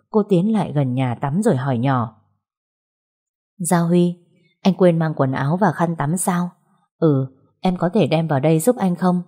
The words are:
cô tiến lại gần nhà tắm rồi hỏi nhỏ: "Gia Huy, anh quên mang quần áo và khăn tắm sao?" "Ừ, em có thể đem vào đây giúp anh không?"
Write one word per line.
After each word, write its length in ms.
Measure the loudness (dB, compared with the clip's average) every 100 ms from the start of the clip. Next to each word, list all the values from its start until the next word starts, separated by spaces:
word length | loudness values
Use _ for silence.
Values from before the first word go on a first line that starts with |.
| _
cô 120 | -2 2
tiến 240 | 2 2
lại 200 | 0 -2
gần 220 | -2 -2
nhà 240 | -2 -2 -4
tắm 220 | -4 -2
rồi 140 | 0 0
hỏi 220 | 0 -2
nhỏ: 380 | 0 0 -4 -10 _ _ _ _ _ _ _ _ _ _ _ _ _ -10
"Gia 200 | -2 0
Huy, 380 | 2 2 2 -2 _ _ _ _
anh 120 | -2
quên 240 | 4 4 4
mang 160 | 0 -2
quần 160 | -2
áo 240 | -2 -2 0
và 120 | 0
khăn 240 | 0 -4 -2
tắm 200 | -4 -4
sao?" 340 | -2 -4 -4 -10 _ _ _ _
"Ừ, 280 | 2 2 -2 _ _ _
em 160 | -4 -2
có 120 | 0
thể 120 | 0 2
đem 220 | 0 0
vào 120 | 0
đây 200 | 2 2
giúp 160 | 2 0
anh 200 | -2 0
không?" 260 | 0 -2